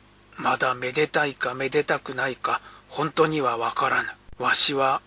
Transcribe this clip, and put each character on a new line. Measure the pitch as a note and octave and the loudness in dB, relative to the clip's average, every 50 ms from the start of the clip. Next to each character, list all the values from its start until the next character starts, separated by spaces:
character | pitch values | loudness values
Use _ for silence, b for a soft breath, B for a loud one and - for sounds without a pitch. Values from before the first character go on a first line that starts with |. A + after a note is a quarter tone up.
| - - - - - - - - | -12 -20 -20 -20 -20 -20 -14 -4
ま | C3 B2 C3 | -2 -2 0
だ | - - C3 B2+ | 0 0 -2 -2
め | B2 B2+ B2+ B2+ | -2 -4 -4 0
で | D3+ D3+ C#3+ | 0 0 0
た | - D#3+ D3+ | 2 0 0
い | C#3+ C3 | 0 -2
か | - - B2+ B2 | -2 -4 -4 -2
め | C3 C3+ C3 | -2 -4 0
で | C#3 D3+ C#3+ | 0 0 2
た | - D#3+ C#3 | 2 -2 -2
く | - - C3 | -2 -6 -6
な | - C3+ C3+ | -4 -4 -4
い | B2 - | -4 -4
か、 | - A2+ A#2 - B B B B B B | -4 -4 -2 -4 B B B B B B
本 | - - D3+ D#3 | -6 -4 -4 -2
当 | - - D#3 D#3 | 2 2 4 4
に | D#3 D3+ | 4 0
は | C3+ B2 A#2 A#2 | 0 0 0 0
わ | A2+ A2+ - | -2 -2 -2
か | - C#3 C3 | 0 0 0
ら | - - - | 0 0 -2
ぬ。 | - - - - - - - | -4 -8 -14 -16 -20 -10 -4
わ | B2 A#2+ - | 0 2 4
し | - - - C#3+ | 4 4 4 4
は | C3+ C3+ C3+ C#3 D#3 - | 2 2 2 2 0 -4